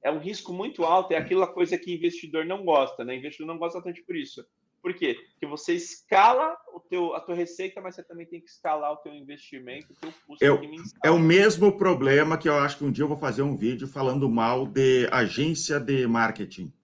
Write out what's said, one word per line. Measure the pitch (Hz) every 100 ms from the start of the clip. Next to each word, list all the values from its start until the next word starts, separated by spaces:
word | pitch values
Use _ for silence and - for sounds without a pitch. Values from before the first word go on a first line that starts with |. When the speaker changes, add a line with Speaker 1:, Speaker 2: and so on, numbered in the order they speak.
Speaker 1:
é | 131
um | 151
risco | 160 208 -
muito | 180 220 -
alto, | 165 180 185
é | 160
aquela | 135 180 180
coisa | 180 175 175
que | 175
investidor | 170 170 170 165 160 160
não | 190 190
gosta, | 151 127 - 120
né? | 127
Investidor | 139 147 156
não | 165
gosta | 170 170
tanto | 175 175
por | _ 170
isso. | 135 - - _ _ _
Por | 175 175
quê? | 151 113 -
Porque | _ 147
você | 151 - 175
escala | 170 - _ 196 214 254 320 330 -
o | 175
teu, | _ 180 175
a | 156
tua | 170 175
receita, | 170 170 185 190
mas | 185
você | 180
também | 170 170 170
tem | 170
que | 165
escalar | - 170 156 147
o | 151
teu | 151
investimento, | 147 135 143 - 135 127 135 151
o | _
teu | 160 - _
custo | -
Speaker 2:
É | 139
o, | 127
Speaker 1:
aqui | 147
mensal. | 156 175 - 151
Speaker 2:
é |
o | 170
mesmo | 160 180 208 170 202 196
problema | 185 147 135 139 156 160
que | 160
eu | 147
acho | 143 -
que |
um | 143
dia | 107
eu | 147
vou | 143
fazer | 147 113
um | 139 117
vídeo | 107 123 131
falando | - 135 135 135
mal | 117 113 131 139
de | - 135 127 120
agência | 131 107 98 143 - - 147
de | 120 135 123
marketing | 117 113 107 98 - 85 -